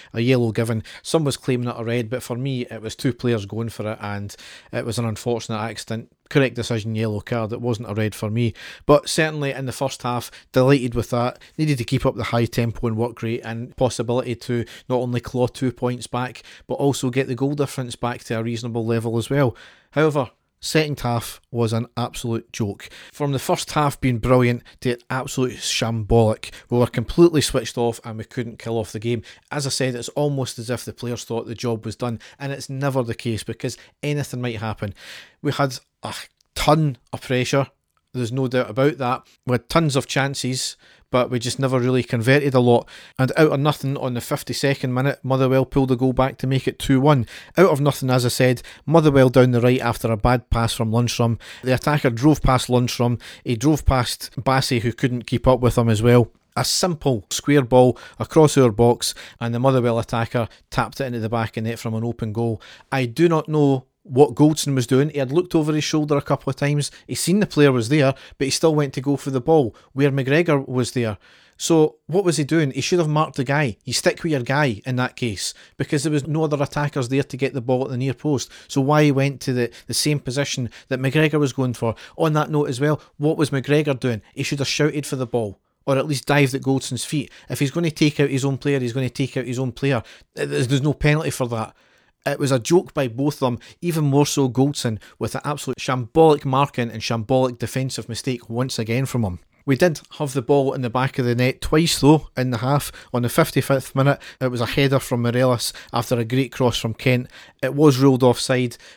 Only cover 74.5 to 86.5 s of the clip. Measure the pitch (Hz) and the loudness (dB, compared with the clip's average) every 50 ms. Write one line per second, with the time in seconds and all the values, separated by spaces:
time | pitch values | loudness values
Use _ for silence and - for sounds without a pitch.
74.5 | 135 147 151 127 104 95 - 131 127 123 123 127 - - 127 117 98 - - - | 0 2 2 0 0 -4 -6 -4 -2 -2 -2 -4 -4 -4 -6 -4 -4 -6 -8 -8
75.5 | - - - - _ - 139 - 156 139 131 156 151 143 131 156 147 160 160 147 | -10 -12 -20 -14 _ -8 -6 -2 -2 -2 0 0 0 -2 -2 -2 -2 -2 0 0
76.5 | 151 139 143 - - 147 147 143 - 143 123 120 135 143 135 - - 123 135 - | 0 -2 -2 -2 -2 -2 -4 -2 -2 -4 -4 -2 0 -2 -2 -2 -4 -4 -4 -4
77.5 | 139 131 113 131 127 127 131 - 131 120 131 135 120 - - 151 143 117 - - | -4 -4 -2 0 0 0 0 -2 -4 -4 -4 -4 -4 -4 -2 -2 -2 -2 -2 -6
78.5 | - - - - - 139 135 139 151 151 151 147 131 135 135 143 135 123 - 139 | -16 -20 -12 -4 -2 0 2 2 4 4 4 4 4 2 0 -2 -2 -4 -4 -4
79.5 | 123 123 120 117 - - - - 113 - - 147 147 143 - 131 120 143 139 - | -2 -2 -2 -4 -6 -10 -10 -6 -4 -2 0 0 -2 -2 -4 -4 -4 -4 -4 -4
80.5 | - 135 123 110 - - - - 135 127 131 135 123 156 160 151 156 151 147 127 | -4 -6 -6 -8 -8 -12 -10 -6 -4 -2 -2 0 2 2 2 2 2 0 0 0
81.5 | - 135 127 127 113 - 120 113 110 - - - - - 165 160 151 151 151 - | 0 -2 -2 -2 -2 -2 -4 -4 -4 -6 -10 -10 -4 -2 0 2 2 0 0 0
82.5 | 156 147 147 - 127 123 147 151 147 - - _ _ - 143 156 156 160 151 - | 0 0 0 -2 -2 0 0 0 0 -2 -4 _ _ -2 -2 0 0 0 0 -2
83.5 | 143 131 117 139 147 156 147 147 135 120 - 127 113 101 - _ - 135 139 - | -2 -2 0 0 2 2 2 0 -2 -2 -2 -2 -4 -4 -8 _ -8 -6 -6 -4
84.5 | 151 139 131 - - - 147 151 143 151 143 - 143 127 127 117 - 120 110 101 | -4 -4 -4 -2 0 0 0 0 0 -2 -6 -6 -6 -6 -4 -2 -2 -4 -4 -4
85.5 | 95 _ _ _ _ _ - 139 135 135 - 156 139 123 - - 143 147 143 127 | -8 _ _ _ _ _ -4 -2 0 0 0 -2 -4 -4 0 2 2 4 4 2